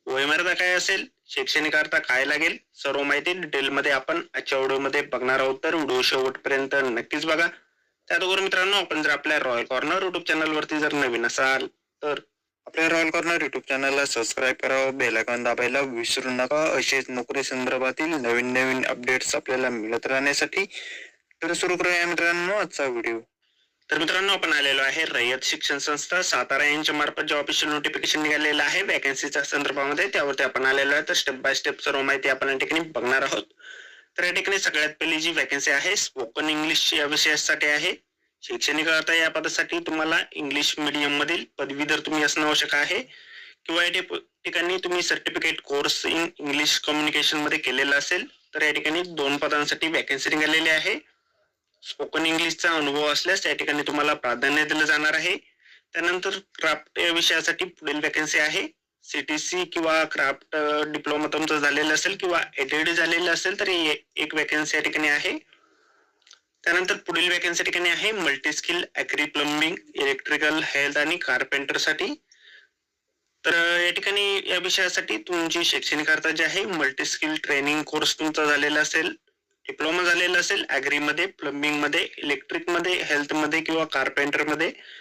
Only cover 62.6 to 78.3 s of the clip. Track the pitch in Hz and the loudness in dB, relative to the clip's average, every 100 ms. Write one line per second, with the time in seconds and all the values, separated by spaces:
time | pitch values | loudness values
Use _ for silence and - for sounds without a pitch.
62.6 | 135 151 160 170 165 170 180 165 185 202 | -2 0 0 2 2 2 2 0 0 -2
63.6 | 196 175 156 147 _ - 156 156 147 151 | 0 0 0 -2 _ -6 -2 -2 0 0
64.6 | 151 156 151 151 151 147 180 302 _ _ | 0 0 -2 0 0 2 0 -4 _ _
65.6 | _ _ _ _ _ _ _ - _ _ | _ _ _ _ _ _ _ -20 _ _
66.6 | 175 175 180 202 - 165 175 175 175 175 | 0 0 2 -2 -2 0 2 2 0 0
67.6 | 180 175 175 165 208 214 156 139 147 147 | -2 0 0 2 0 0 0 0 -2 -4
68.6 | - 175 - - 131 151 151 151 147 151 | -2 -4 -4 -6 -4 -2 -2 0 0 0
69.6 | 156 196 - - 139 135 - 147 151 156 | 0 -2 -8 -2 0 0 -2 0 2 0
70.6 | 151 143 143 147 151 175 143 127 135 139 | -2 0 0 0 0 -2 -2 -2 0 -4
71.6 | 139 143 160 151 202 294 _ _ - - | -2 -2 0 0 -2 -6 _ _ -20 -20
72.6 | _ _ _ _ _ _ _ _ 170 170 | _ _ _ _ _ _ _ _ 0 2
73.6 | 170 175 175 175 202 202 202 196 - 180 | 4 2 2 0 -2 0 0 -2 -2 -2
74.6 | 180 190 180 180 - 214 - 175 165 165 | 0 0 0 0 -4 -6 -4 -2 -2 0
75.6 | 170 139 - 151 151 151 160 156 160 175 | 0 0 -2 -2 2 2 2 0 0 0
76.6 | 214 165 139 135 147 - 156 156 - 143 | -2 0 -2 -2 -4 -2 -2 -2 -2 0
77.6 | 143 156 151 151 151 - 156 | 2 0 -2 -2 0 0 -2